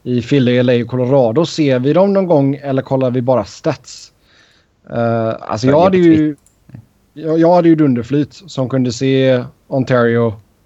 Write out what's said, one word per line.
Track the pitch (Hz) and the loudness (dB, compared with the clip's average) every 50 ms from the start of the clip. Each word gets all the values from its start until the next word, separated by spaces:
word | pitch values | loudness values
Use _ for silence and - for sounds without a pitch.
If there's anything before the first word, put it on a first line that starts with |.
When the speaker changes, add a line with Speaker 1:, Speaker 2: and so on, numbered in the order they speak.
| - | -8
Speaker 1:
i | 127 123 123 | -6 -4 -4
Philly, | 117 - 143 139 120 123 123 | -2 0 0 0 2 2 2
L | 123 123 131 | 2 2 2
A | 123 120 120 | 0 0 -2
och | |
Colorado? | 120 131 127 123 123 143 139 123 - - 156 170 | -4 -4 -4 -2 0 2 2 2 2 0 0 -2
Ser | - - - 151 139 131 123 | -2 -2 -2 0 0 0 0
vi | 127 143 151 | 0 0 2
dem | 175 196 202 196 | 2 2 2 0
någon | 196 190 | 0 0
gång | 175 165 143 139 139 143 | 0 0 0 0 0 -2
eller | 139 139 139 131 131 | -4 -6 -6 -4 -4
kollar | 135 - 135 135 131 127 | -4 -2 -2 -2 -2 -2
vi | 120 131 | -2 -2
bara | 120 131 127 113 101 | -2 0 0 -2 -2
stats? | - - - - 160 135 - _ - - - - - _ _ _ _ _ _ _ _ _ _ _ _ _ _ _ - | -6 -10 -8 -6 -6 -6 -6 _ -20 -20 -20 -20 -20 _ _ _ _ _ _ _ _ _ _ _ _ _ _ _ -10
Eh, | - 120 117 117 117 117 113 113 - - | -6 -4 -2 -2 -2 -2 -4 -4 -6 -8
alltså, | - - - 104 120 | -8 -8 -6 -2 0
jag | 131 139 | 0 2
Speaker 2:
Följer | 156 175 | 2 2
Speaker 1:
hade | 196 190 | 2 2
Speaker 2:
på | 185 175 | 2 4
Speaker 1:
ju, | 165 160 156 151 151 143 | 4 4 4 2 -2 -4
Speaker 2:
Twitter. | - _ _ _ _ _ - - - - _ _ _ _ _ _ | -8 _ _ _ _ _ -20 -20 -20 -20 _ _ _ _ _ _
Speaker 1:
jag, | 147 156 160 156 165 | -10 -6 -2 0 2
jag | 165 165 180 | 4 4 4
hade | 175 170 170 | 4 4 4
ju | 165 | 4
dunderflyt | 156 151 139 123 120 113 - 139 147 143 - - | 4 2 2 0 0 -2 -2 -2 -2 -2 -4 -8
som | - 196 160 - 139 131 113 | -16 -20 -12 -8 -6 -6 -4
kunde | 135 131 123 123 | -2 -2 -2 -2
se | 117 - 139 135 135 131 131 131 127 123 123 123 - _ _ | -4 -4 -2 0 2 2 2 2 2 0 -2 -6 -14 _ _
Ontario | - 143 135 123 - 127 120 117 117 117 117 117 113 101 110 - _ _ _ _ | -6 -4 -4 -2 0 0 2 2 2 2 0 0 -2 -4 -8 -14 _ _ _ _